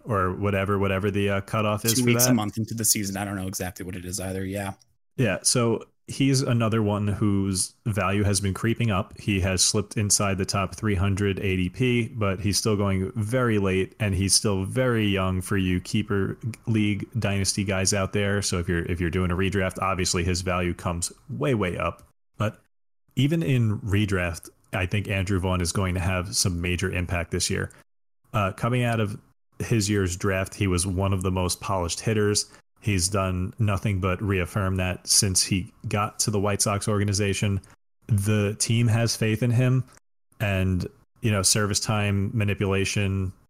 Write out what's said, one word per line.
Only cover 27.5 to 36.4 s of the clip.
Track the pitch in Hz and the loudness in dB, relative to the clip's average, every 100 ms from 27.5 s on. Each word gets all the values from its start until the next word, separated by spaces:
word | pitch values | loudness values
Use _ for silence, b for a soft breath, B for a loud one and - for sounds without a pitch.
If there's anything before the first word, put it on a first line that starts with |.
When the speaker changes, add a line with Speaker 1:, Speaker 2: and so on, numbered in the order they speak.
| 92 95 B _ _ _ _ _ | -2 -4 B _ _ _ _ _
Speaker 1:
Uh, | 107 95 | 0 0
coming | - 117 127 | 0 -2 0
out | 120 113 | 0 0
of | 104 107 _ _ _ - | -2 -4 _ _ _ -10
his | - 117 101 | 0 0 2
year's | 104 95 90 | 2 2 0
draft, | 101 95 95 | 0 0 -2
he | - 98 | -2 0
was | 90 95 | 2 0
one | 92 98 | 0 0
of | 98 | 0
the | 92 | 0
most | 92 90 - | 0 -2 -2
polished | - 98 85 - | -4 -2 -2 -2
hitters. | - 107 104 104 - B _ _ | 0 2 2 2 -2 B _ _
He's | - 98 90 | -2 0 0
done | 101 95 90 92 - | 0 0 -2 -4 -2
nothing | 107 98 113 95 | 0 0 0 0
but | 92 90 | 0 0
reaffirm | 104 95 85 107 95 95 | 0 0 0 0 0 0
that | 92 90 - | -2 -2 0
since | - 101 92 | 2 2 2
he | - 98 - - 113 | 0 0 -2 -10 -4
got | 104 107 - | -2 -2 -2
to | - | -2
the | 104 | 0